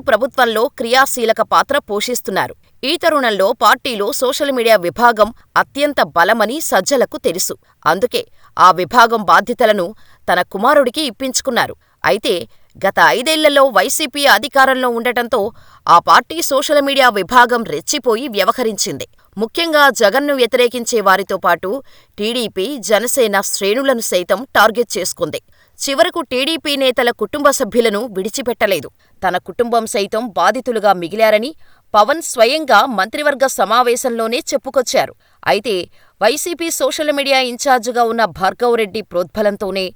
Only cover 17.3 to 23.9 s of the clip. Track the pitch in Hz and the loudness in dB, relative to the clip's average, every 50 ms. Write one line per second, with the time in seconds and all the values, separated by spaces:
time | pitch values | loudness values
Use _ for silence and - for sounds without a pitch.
17.3 | 247 247 247 240 247 233 220 175 151 156 - - - 285 - 247 214 226 285 277 | 4 4 4 4 2 -2 -2 -4 -6 -8 -6 -4 -6 -2 0 0 -2 -2 -2 -4
18.3 | 208 196 185 214 - 254 240 220 202 - - 196 143 131 - - _ _ _ _ | -2 0 0 0 0 0 -2 -4 -4 -4 -6 -6 -6 -8 -10 -14 _ _ _ _
19.3 | - 190 220 226 - 339 339 330 302 294 285 277 226 - 226 202 202 269 285 285 | -8 -6 -6 -4 -2 -4 -2 0 4 4 4 4 4 4 2 2 2 2 0 0
20.3 | 277 262 240 214 254 247 247 233 247 247 226 - 240 214 190 196 185 196 196 - | 0 0 0 2 2 2 2 2 0 -4 -4 -2 -2 0 4 4 2 2 2 -2
21.3 | 196 175 - 180 175 170 - 185 247 277 - - - - _ _ - - 208 220 | -4 -2 0 0 0 0 -2 -6 -6 -8 -10 -14 -20 -20 _ _ -10 -6 -6 -4
22.3 | 240 254 226 202 - 190 190 262 302 247 196 - 220 196 226 247 - 277 233 214 | -4 -4 -6 -6 -6 -6 -6 -6 -6 -6 -2 0 0 0 0 0 0 0 0 2
23.3 | 196 196 196 - - - 202 196 214 262 269 269 | 0 -2 -2 -4 -6 -4 -2 -2 -2 0 0 0